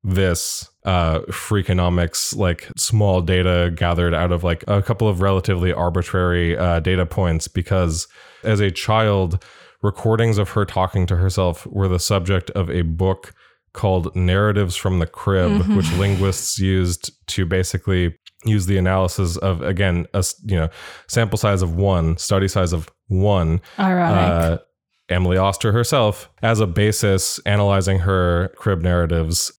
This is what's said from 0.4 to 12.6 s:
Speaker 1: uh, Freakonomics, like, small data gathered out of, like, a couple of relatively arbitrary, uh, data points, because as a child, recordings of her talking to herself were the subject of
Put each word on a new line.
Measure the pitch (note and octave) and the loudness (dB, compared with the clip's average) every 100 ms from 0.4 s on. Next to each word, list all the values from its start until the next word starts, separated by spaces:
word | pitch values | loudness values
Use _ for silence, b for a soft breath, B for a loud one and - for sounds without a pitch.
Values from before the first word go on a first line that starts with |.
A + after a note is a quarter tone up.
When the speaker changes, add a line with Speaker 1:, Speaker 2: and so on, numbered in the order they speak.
| - - - _ - | -4 -10 -14 _ -2
Speaker 1:
uh, | F2+ E2 D#2+ - | 0 2 0 -4
Freakonomics, | - - G#2 F2+ F2+ F2 F2 E2+ - - - | -10 -2 -2 0 0 2 0 -2 -4 -6 -2
like, | F#2 E2+ - - | -2 -2 -8 -8
small | - A2 G#2 F#2 | -2 2 2 2
data | E2+ F2+ F2+ F2 F2 | 2 2 2 2 0
gathered | E2 F2 E2+ E2+ | 0 0 0 0
out | E2 F2 | 0 0
of, | F2 | 0
like, | F2 E2+ - | -2 -4 0
a | G2+ | -2
couple | - - A2 | 0 0 0
of | F2+ | 0
relatively | G2 F#2+ F2+ F#2 F2+ | 0 0 0 0 0
arbitrary, | - F2 F2 E2+ F#2+ F2+ F2 E2+ E2+ | 0 -2 -2 -2 0 0 0 0 0
uh, | F2+ E2+ | 0 0
data | D#2+ F#2 E2+ | 0 0 -2
points, | - F#2 D#2+ - | -2 -2 -2 -4
because | - F2 F#2+ F2 D#2+ - B B B | -6 -2 0 0 -2 -8 B B B
as | - G#2 | -2 0
a | G2+ | 0
child, | F2 - A2 A2 G2+ F#2 F2+ B B B B | -2 -2 0 2 2 0 -4 B B B B
recordings | G#2 - A2+ A2 A#2 G#2 | -4 -2 -2 2 2 0
of | G2+ | 0
her | - G2+ | -2 -2
talking | - F#2 G2 F2+ | -2 -2 0 0
to | F2 | 2
herself | F#2 F#2 F#2 E2 - | 0 0 -2 -2 -8
were | G2+ F#2+ | -2 0
the | F2+ | 0
subject | - G2+ F2 F#2+ - | 0 -2 0 -2 -2
of | G2+ | -4